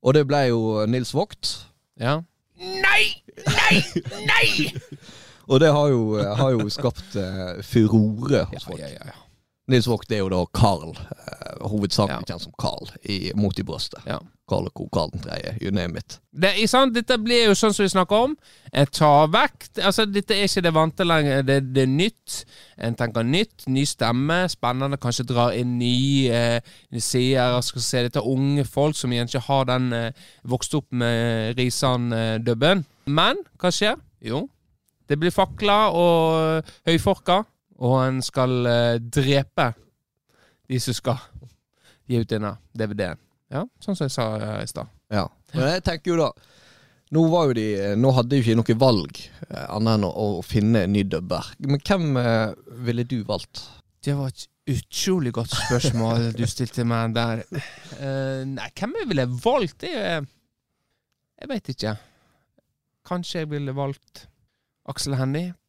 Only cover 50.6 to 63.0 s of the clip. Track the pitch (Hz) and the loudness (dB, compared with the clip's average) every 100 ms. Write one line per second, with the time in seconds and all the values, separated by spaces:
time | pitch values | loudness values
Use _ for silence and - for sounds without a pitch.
50.6 | 107 113 92 101 98 85 90 85 - - | 4 4 4 2 2 -2 -4 -6 -6 -10
51.6 | 139 143 - 196 165 131 120 113 110 - | -2 -2 0 0 0 0 2 0 0 -6
52.6 | - 120 120 117 120 127 101 101 - - | -16 -10 -4 -2 -2 -4 -4 -6 -8 -18
53.6 | - - _ _ - 143 135 - - _ | -20 -20 _ _ -6 -4 -4 -8 -18 _
54.6 | - 131 - - - 185 131 117 113 - | -4 -4 -4 -6 -2 0 0 -4 -4 -4
55.6 | - 120 131 117 113 117 117 113 120 - | -2 0 0 0 0 0 -2 -2 -4 -4
56.6 | 120 - 120 117 113 113 117 117 - 170 | -6 -4 -2 0 -2 -2 -2 -4 -6 -10
57.6 | - - - - 139 135 135 135 131 135 | -10 -16 -20 -12 -8 -6 -6 -6 -8 -8
58.6 | 110 - 202 403 349 160 127 123 214 269 | -10 -8 -8 -6 -4 -2 -2 -2 0 0
59.6 | 196 - 349 311 190 170 139 _ _ _ | -2 -6 -8 -6 -4 -4 -8 _ _ _
60.6 | _ _ _ _ _ _ _ _ - 247 | _ _ _ _ _ _ _ _ -10 -10
61.6 | - 131 107 107 _ _ _ _ _ _ | -8 -8 -6 -6 _ _ _ _ _ _
62.6 | _ _ _ _ | _ _ _ _